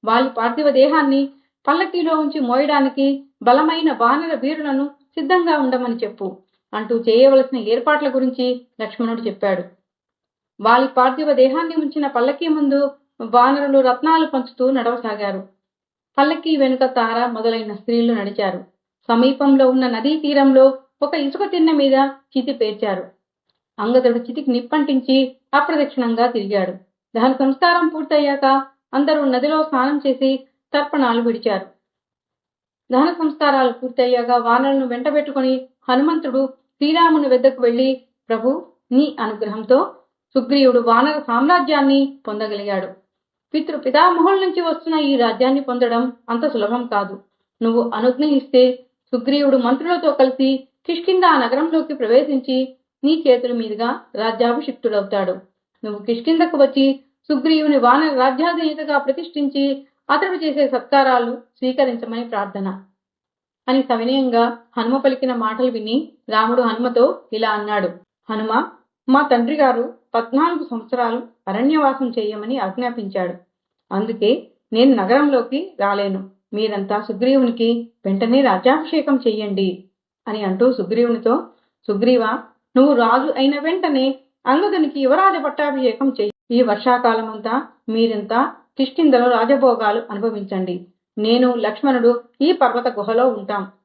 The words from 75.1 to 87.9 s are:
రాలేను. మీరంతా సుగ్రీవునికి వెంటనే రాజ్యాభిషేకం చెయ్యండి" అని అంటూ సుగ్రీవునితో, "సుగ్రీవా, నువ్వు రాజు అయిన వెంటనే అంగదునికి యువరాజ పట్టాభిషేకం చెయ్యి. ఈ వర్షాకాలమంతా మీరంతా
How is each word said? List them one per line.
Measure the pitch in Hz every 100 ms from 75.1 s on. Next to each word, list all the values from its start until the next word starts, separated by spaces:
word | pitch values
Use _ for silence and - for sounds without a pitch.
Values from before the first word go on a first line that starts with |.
| 254 294 269 247 277 381 -
రాలేను. | 202 202 202 190 190 _ _
మీరంతా | 208 214 202 196 208
సుగ్రీవునికి | 208 202 254 269 247 233 226 233 233 _ 196
వెంటనే | 196 226 254
రాజ్యాభిషేకం | 269 190 247 302 - 320 294 269
చెయ్యండి" | 240 214 208 190 190 180 - _ _ _ -
అని | 214
అంటూ | 202 190 247
సుగ్రీవునితో, | 240 180 226 240 233 233 269 - _ _ _ -
"సుగ్రీవా, | 202 233 247 220 247 - _ _ 254
నువ్వు | 277
రాజు | 254 226 247 285 -
అయిన | 269 285
వెంటనే | 302 370 359 277 262 269 _ _ -
అంగదునికి | 277 403 392 302 277
యువరాజ | 262 311 381 359
పట్టాభిషేకం | 285 285 294 269 254 226 269
చెయ్యి. | 254 208 - _
ఈ | 233
వర్షాకాలమంతా | 247 208 254 247 247 220 220 220 220 247 320 _
మీరంతా | -